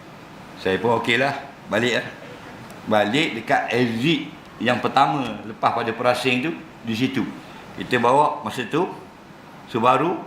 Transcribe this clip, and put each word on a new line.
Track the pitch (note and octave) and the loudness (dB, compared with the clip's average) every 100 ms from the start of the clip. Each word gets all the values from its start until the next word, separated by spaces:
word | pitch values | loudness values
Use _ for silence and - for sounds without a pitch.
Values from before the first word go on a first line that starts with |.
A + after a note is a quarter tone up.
| - - - - - - | -20 -20 -20 -20 -18 -6
Saya | F#2+ F#2 | -2 0
pun | A#2 A2+ | 2 2
okeylah, | A#2 A#2 C#3 C#3 - - - | 2 2 2 -2 -10 -18 -2
balik | G#2 A#2+ A#2 | 0 2 0
lah. | - - - - - - - - - | -4 -12 -16 -16 -18 -18 -18 -14 2
Balik | G#2+ G#2 C3 D#3+ A2+ | 4 4 2 0 -4
dekat | A2 A#2+ - | 0 0 2
exit | A#2+ A#2+ A2+ C#3 D#3+ - - - - | 0 2 2 0 0 -2 -14 -20 -2
yang | A2+ A#2 | 0 2
pertama | A#2+ C3 D3 D3+ A#2+ G#2 G#2 | 2 4 4 2 -4 -8 -12
lepas | A2 A2 | -2 0
pada | A2+ A#2 | 2 -2
Perasing | A2 B2 B2 C3 B2 D3+ | 0 0 2 2 0 -2
tu, | - - - A2+ | -6 -12 -12 -6
di | |
situ. | A2 B2+ - F2+ - - - - - | -2 0 0 -4 -6 -16 -18 -16 -12
Kita | F#2+ B2 | 0 2
bawa | A#2+ C#3 D3 - G#2+ | 6 6 4 0 -6
masa | B2+ A2+ | -6 -2
tu | C#3+ F#3+ - - - - - - - - | -2 -2 -6 -16 -20 -20 -20 -20 -20 -6
Subaru | A#2 A#2+ C3+ E3 - | 2 4 4 2 -2